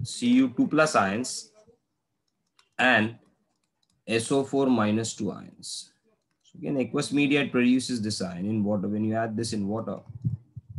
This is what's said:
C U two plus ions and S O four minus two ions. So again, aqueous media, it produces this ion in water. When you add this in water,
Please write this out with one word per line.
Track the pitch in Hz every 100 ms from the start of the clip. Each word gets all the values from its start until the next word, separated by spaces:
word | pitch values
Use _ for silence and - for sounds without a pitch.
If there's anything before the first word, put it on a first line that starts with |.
C | - - 123
U | 123 131 120
two | 131
plus | 143 156 117
ions | 98 104 127 - - _ _ _ _ _ _ _ _ _ _ _ _ -
and | 123 117 110 117 _ _ _ _ _ _ _ _ -
S | 113 -
O | 139
four | 139 139 135
minus | 120 107 107 113
two | - 101
ions. | 55 - - - - - _ _ _ _ _
So | _ -
again, | 151 139
aqueous | 120 135 143
media, | 143 143 143
it | 131
produces | 123 123 127 123 123
this | 107 104
ion | 92 87 98
in | 110
water. | 101 104 101
When | 107
you | 110 110
add | 113 110
this | 113
in | 110 98
water, | 107 101 95 - - - - - - -